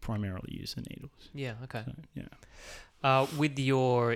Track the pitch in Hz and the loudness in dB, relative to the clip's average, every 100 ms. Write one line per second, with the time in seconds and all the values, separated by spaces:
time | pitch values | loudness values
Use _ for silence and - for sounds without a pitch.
0 | - 107 101 92 - - - - - - | -4 -2 -2 -4 -8 -8 -8 -8 -8 -10
1 | - - - 143 131 113 127 117 120 135 | -14 -18 -16 -8 -8 -8 -8 -8 -8 -10
2 | 151 - - - - - - - - _ | -12 -12 -12 -16 -20 -18 -16 -16 -18 _
3 | 139 131 143 151 151 139 135 131 127 120 | 4 4 4 2 0 2 4 4 6 6
4 | 117 | 4